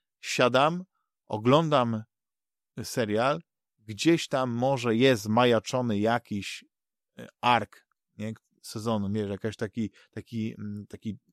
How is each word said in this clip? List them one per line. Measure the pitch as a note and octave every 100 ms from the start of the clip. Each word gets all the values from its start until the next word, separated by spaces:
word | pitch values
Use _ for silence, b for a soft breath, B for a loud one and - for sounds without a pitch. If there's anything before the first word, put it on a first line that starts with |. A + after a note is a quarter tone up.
| _ _
Siadam, | - - B2 B2+ D3+ F3 F#3 _ _ _ -
oglądam | G#2+ A2+ D3 E3 C#3+ A#2+ G#2+ A2 _ _ _ _ _ _ -
serial, | G#2+ - G#2+ G#2 B2+ D#3+ - _ _ _
gdzieś | G#2+ G2+ D#3 E3 -
tam | C3+ B2+
może | A#2 C3 C3+ A#2+ A2
jest | C3+ A#2 G#2
majaczony | A2 B2 A2+ - B2+ A#2+ G2+
jakiś, | G#2+ A#2+ - G#2 - - - _ _ _ _ -
e, | A#2 _
ark, | A#2+ A#2+ G#2 - _ _ _ -
nie, | A2 A2+ _ _
sezonu, | - A2+ A2+ A2 G2
wiesz, | G#2+ G2+
jakaś | G2 A2 -
taki, | A2+ - G#2 b b
taki, | - - A#2 A2 -
mm, | G#2 G#2 G2+
taki | - A2 G2 _